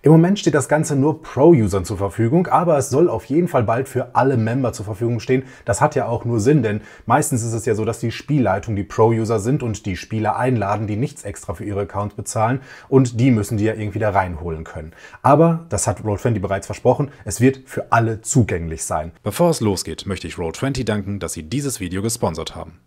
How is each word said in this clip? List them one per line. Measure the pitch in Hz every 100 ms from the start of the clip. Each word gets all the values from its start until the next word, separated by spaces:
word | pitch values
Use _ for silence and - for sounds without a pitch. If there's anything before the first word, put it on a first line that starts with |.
Im | 139
Moment | 165 170 202
steht | -
das | 151 127
Ganze | - 151 139
nur | 139 156
Pro-Usern | - - 151 160 107 98 87
zur | 98
Verfügung, | 98 - 113 156 185
aber | 135 170 151
es | 127
soll | 127 170
auf | 110 -
jeden | 143 180
Fall | 135
bald | 110 113 135
für | 123 127
alle | 113 127 127
Member | 110 127 131
zur | -
Verfügung | 101 110 117 120
stehen. | - 131 131 -
Das | - 107
hat | 147 143
ja | 113
auch | 117 120
nur | 117
Sinn, | 107 151
denn | 110 104 - - -
meistens | 123 151 127
ist | 117
es | 113 120
ja | 104
so, | 110
dass | 110
die | 117
Spielleitung | - - 147 110 95 - 101
die |
Pro-User | 95 - 113 113 110 113
sind | 101 147
und | 120 104 -
die | 87
Spieler | - 110 107 -
einladen, | 127 123 98 104 107
die | 104
nichts | 139 -
extra | 101 - -
für | 95
ihre | 101 98
Accounts | 101 101 104 -
bezahlen | 104 117 110 135 - - -
und | 135 127 117
die | 131
müssen | 113 101 107
die |
ja | 107 110
irgendwie | 104 104
da | 107
reinholen | 95 92 82 85 80 80
können. | - 78 - - -
Aber | - 139 165 165 -
das | 101 -
hat | 104
Roll | 107 101
twenty | 123 107
bereits | 95 98 -
versprochen, | 104 123 127 139 -
es | - -
wird | 123 135 -
für | - -
alle | 117 113 107
zugänglich | - 135 104 95 82 80
sein. | - 85 82 -
Bevor | - - 170
es | 156
losgeht, | 110 92 - - -
möchte | 92 -
ich | -
Roll | 82
twenty | 78 135 131
danken, | 110 107 98 101
dass | 85
sie | -
dieses | 78 131 143 117
Video | 90 92
gesponsert | 107 - 107 80 80
haben. | - 78 -